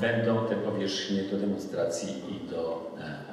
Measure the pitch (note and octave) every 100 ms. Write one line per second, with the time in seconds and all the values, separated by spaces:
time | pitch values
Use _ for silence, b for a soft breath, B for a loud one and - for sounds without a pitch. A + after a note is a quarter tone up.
0 | A2+ A#2 A2+ A2+ - G#2 - G2 G2 -
1 | - G2 F#2+ G2+ G2+ F#2+ - G2 - -
2 | G2 - - - - E2+ E2 - E2 -
3 | D2+ - -